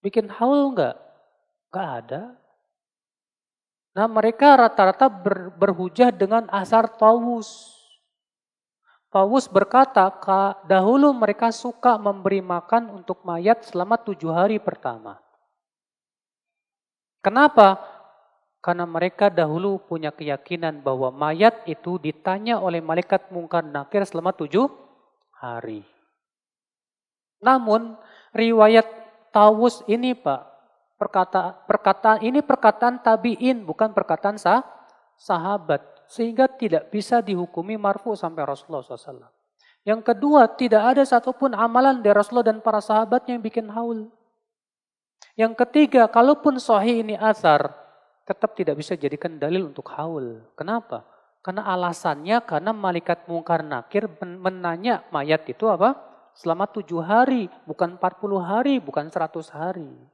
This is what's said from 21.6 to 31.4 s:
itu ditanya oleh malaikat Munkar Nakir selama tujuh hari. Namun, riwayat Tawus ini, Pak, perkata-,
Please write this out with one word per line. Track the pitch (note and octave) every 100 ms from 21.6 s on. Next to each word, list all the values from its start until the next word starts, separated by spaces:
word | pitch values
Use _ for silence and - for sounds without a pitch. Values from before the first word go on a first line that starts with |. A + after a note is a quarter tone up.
| -
itu | D#3 F3 F3+
ditanya | D3+ - - F#3+ A3 A3+
oleh | F#3 E3+
malaikat | D#3+ E3 - F#3+ -
Munkar | F3 E3 E3+
Nakir | D#3 C#3+ C#3+ G#3 G3
selama | E3 F3
tujuh | - D3+ F#3+ C#4 - _ _ _ _ _ _
hari. | B2 A#2 A2+ G#2+ G2+ _ _ _ _ _ _ _ _ _ _ _ _ _ _ _
Namun, | A3 C4 A3 A3 A3+ - - _ _
riwayat | - A3+ A3+ G#3+ A3+ A3 - - _ _
Tawus | G#3 G#3+ A3 A#3+ - -
ini, | A#3 B3+ A#3+
Pak, | D3 C3 - _ _ _ _ _
perkata-, | G3+ G3 F#3 F#3+